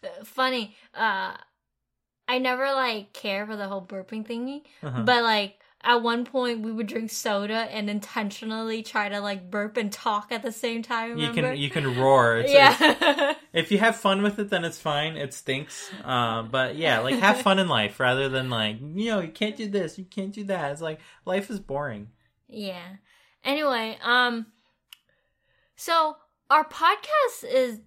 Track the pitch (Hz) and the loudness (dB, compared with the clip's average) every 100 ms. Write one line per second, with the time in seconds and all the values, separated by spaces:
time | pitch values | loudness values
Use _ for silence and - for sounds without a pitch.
0 | 202 180 214 - 262 254 208 - _ - | -14 -16 -16 -2 -2 -2 -6 -12 _ -2
1 | 220 190 190 - - _ _ _ _ _ | -2 0 -4 -8 -18 _ _ _ _ _
2 | _ _ - 254 262 254 269 269 254 220 | _ _ -4 0 0 0 0 0 0 -2
3 | 202 - 214 196 214 214 196 196 185 196 | -8 -10 -4 -4 -4 -8 -6 -8 -8 -12
4 | 190 220 214 233 247 285 _ _ 151 123 | -10 -10 -8 -8 -8 -10 _ _ -8 -2
5 | 220 240 233 214 196 _ _ _ - 240 | 4 4 4 2 0 _ _ _ 2 2
6 | 233 233 247 269 247 233 220 220 214 247 | 4 -2 -2 -2 -2 -4 -6 -6 -6 -6
7 | 220 - 233 202 208 220 220 220 208 208 | -6 -6 -2 -2 -2 -4 -4 -4 -4 -4
8 | 208 - 208 202 220 220 226 226 220 226 | -6 -6 -6 -6 -8 -6 -4 -6 -4 -4
9 | 202 202 202 196 180 208 208 214 208 - | -2 -4 -4 -6 -6 -6 -4 -2 -4 -4
10 | - 208 208 226 247 220 233 233 226 233 | -2 -2 -2 -6 -6 -6 -6 -6 -4 -4
11 | 226 233 151 139 165 143 143 156 139 123 | -4 -4 -4 -2 -2 -2 -4 -2 -2 2
12 | 131 135 117 113 262 277 269 - 311 - | 6 8 6 4 6 10 10 8 4 4
13 | 330 285 285 302 - 165 160 202 226 220 | 2 4 2 0 -2 -2 2 4 4 2
14 | 196 190 208 208 202 185 170 156 160 147 | 0 2 0 -2 -2 -2 -2 -6 -2 -2
15 | 156 160 143 - - 131 147 - - - | -2 -4 -8 -10 -6 -6 -6 -14 -14 -14
16 | - 127 117 113 113 131 127 147 160 117 | -2 2 2 2 -2 0 0 0 2 2
17 | 123 240 196 208 - 190 185 127 104 - | 2 4 4 4 4 4 4 2 0 2
18 | 127 131 139 131 131 117 107 110 143 170 | 2 2 0 -2 -2 -2 -2 -4 -10 -6
19 | 233 214 170 - 214 208 214 202 175 - | -2 -2 -4 -4 -6 -4 -4 -4 -4 -8
20 | 185 - 196 202 202 185 143 147 160 156 | -12 -8 -8 -8 -6 -4 -4 -4 -8 -8
21 | - - - 185 196 202 - 135 143 107 | -14 -16 -4 -4 -2 -10 -6 -4 -4 -8
22 | 104 _ _ _ _ 214 202 180 175 196 | -12 _ _ _ _ -12 -10 -10 -14 -18
23 | _ _ _ _ - 285 302 247 220 220 | _ _ _ _ -2 0 2 0 -2 -6
24 | 226 247 247 233 220 _ _ _ _ - | 2 4 4 0 -8 _ _ _ _ -20
25 | _ _ _ _ _ _ _ _ - 330 | _ _ _ _ _ _ _ _ 0 2
26 | 311 302 _ _ _ 294 311 - 330 427 | 2 -2 _ _ _ 4 4 2 2 2
27 | - 605 523 - - 262 254 220 | 2 2 2 0 0 0 0 -4